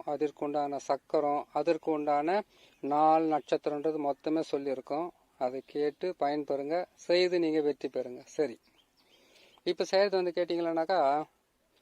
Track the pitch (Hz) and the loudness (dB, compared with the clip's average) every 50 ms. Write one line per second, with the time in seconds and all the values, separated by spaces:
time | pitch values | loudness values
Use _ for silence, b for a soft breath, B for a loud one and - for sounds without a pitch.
0 | - - 147 139 151 143 - - 147 147 147 151 147 143 143 135 - - 143 135 | -4 -4 -4 -2 -2 -2 -2 -4 -6 -4 -2 -2 -2 -2 -4 -6 -4 -4 -4 -4
1 | _ - - 156 147 147 143 147 - - - 147 147 165 165 156 - 160 156 151 | _ -2 0 0 2 2 0 -2 -4 -4 -4 -2 0 0 0 0 0 -2 -2 -2
2 | 147 151 147 147 151 165 190 208 202 b b b b b b b - 139 143 147 | 0 0 2 2 2 0 0 -2 -2 b b b b b b b -4 -2 2 4
3 | 156 156 160 165 165 160 151 147 - - 165 151 - 156 147 147 143 160 156 156 | 6 6 6 4 4 2 0 0 0 0 -2 -2 0 -2 -4 -2 -2 -2 -2 -2
4 | 147 143 139 - - 156 156 160 151 - - 143 139 139 131 131 - - 143 151 | -2 -2 -4 -4 -2 -2 -2 -2 -2 -2 -4 -4 -2 -4 -6 -6 -6 -6 -6 -4
5 | 170 175 - _ _ _ _ - 131 123 127 135 - - - 147 147 147 143 - | -6 -6 -10 _ _ _ _ -4 -4 -4 -4 -6 -10 -8 -4 -2 -2 -2 -2 -4
6 | - 185 175 - 143 143 147 151 143 - 143 139 143 143 160 180 180 - _ - | -6 -6 -4 -2 -2 0 0 -2 -2 -4 -4 -4 -2 -2 -2 -4 -4 -6 _ -10
7 | - - 175 180 180 180 180 175 170 160 156 160 147 147 139 - - 139 - 131 | -2 2 2 4 4 4 2 2 2 2 2 2 2 2 0 -2 -4 -6 -4 -4
8 | 123 127 123 127 135 - - - 151 127 117 - _ _ _ _ _ _ _ _ | -6 -6 -8 -14 -16 -8 -4 -2 -2 -2 -4 -10 _ _ _ _ _ _ _ _
9 | b b b b b b b b b b b b b 180 175 - 190 - - 190 | b b b b b b b b b b b b b -4 -2 -2 -2 0 2 2
10 | 202 202 190 185 180 180 165 180 175 165 175 170 170 165 165 165 160 160 190 175 | 4 4 2 0 0 0 0 -2 -2 0 0 -2 -2 -2 0 -2 0 0 2 2
11 | 143 135 143 151 156 - _ _ _ _ _ _ _ _ _ _ | 4 4 2 0 -2 -6 _ _ _ _ _ _ _ _ _ _